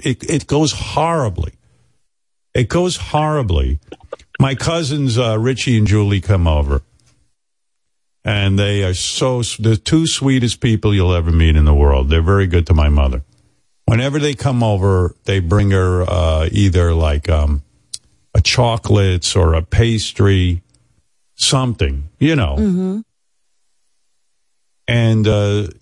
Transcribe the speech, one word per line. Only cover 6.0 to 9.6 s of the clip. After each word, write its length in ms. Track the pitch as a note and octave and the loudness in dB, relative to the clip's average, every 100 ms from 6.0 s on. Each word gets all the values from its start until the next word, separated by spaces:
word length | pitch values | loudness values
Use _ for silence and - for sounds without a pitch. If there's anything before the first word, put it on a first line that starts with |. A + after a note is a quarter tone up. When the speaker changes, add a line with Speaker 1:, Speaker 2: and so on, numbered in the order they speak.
| G2+ G2 | 0 0
Speaker 1:
come 280 | - F#2+ E2 | 0 0 2
over. 340 | D2+ C#2 C2+ - _ _ _ _ _ _ _ _ _ _ _ _ _ | 0 0 -4 -6 _ _ _ _ _ _ _ _ _ _ _ _ _
And 340 | - G2+ G2 G2 | -4 -2 0 0
they 240 | G2+ G2+ | 0 0
are 120 | F#2 | -2
so, 460 | F2+ - - C3 B2 | -4 -6 -4 -2 -2
s-, 160 | A#2 | -4
the 200 | - | -2